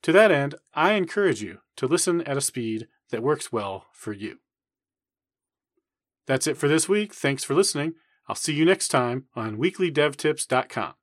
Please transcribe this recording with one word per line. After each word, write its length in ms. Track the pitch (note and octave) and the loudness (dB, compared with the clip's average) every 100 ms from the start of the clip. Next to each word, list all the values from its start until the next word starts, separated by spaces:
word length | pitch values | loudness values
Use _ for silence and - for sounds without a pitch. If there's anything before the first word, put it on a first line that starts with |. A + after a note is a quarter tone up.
To 100 | - | 6
that 180 | F3+ A3 | 6 8
end, 240 | D3 C#3 - _ | 4 0 -8 _
I 200 | D3+ F3 | 0 2
encourage 500 | G#3+ F3 - F#3+ A2 | 2 0 0 0 0
you 160 | G#2 - _ | -6 -14 _
to 100 | - | -6
listen 360 | C3 C#3+ - E3+ | 0 0 2 -2
at 160 | E3 C#3 | -2 -4
a 40 | |
speed 460 | - B2+ A2+ A2 A2+ _ _ | -4 -4 -4 -6 -8 _ _
that 100 | A2+ | -4
works 300 | B2+ D3+ - | -2 -2 -2
well 340 | A2+ G2 F#2+ _ | -4 -4 -10 _
for 220 | _ - | _ -12
you. 260 | G2+ G#2 - _ _ _ _ _ _ _ _ _ _ _ _ _ _ _ _ _ _ | -8 -10 -12 _ _ _ _ _ _ _ _ _ _ _ _ _ _ _ _ _ _
That's 220 | - C3 D3+ | -2 0 0
it 100 | C3 | 0
for 100 | C#3+ | 0
this 220 | D#3 - | 2 2
week. 240 | G#3 G#3 | 0 -2
Thanks 300 | - C#3 C3+ | -2 -2 -2
for 100 | - | 0
listening. 400 | D3 G3 D3 D#3 E3 _ _ - | 0 2 0 -6 -8 _ _ -10
I'll 80 | |
see 180 | A2 - | -6 -4
you 120 | D3 | 2
next 220 | D#3+ F#3+ - | 2 2 2
time 380 | C3+ B2 B2+ C3 | 0 0 -4 -8
on 240 | A#2+ A2 G#2+ | -8 -8 -2
weekly 320 | D#3+ F#3 F3+ | -2 0 0
dev 260 | D3 D3 C#3 | 2 0 0
tips 300 | D#3 D3+ - | -2 -2 0
dot 220 | C3 - | 0 0
com. 260 | - F#2+ - | -6 -8 -10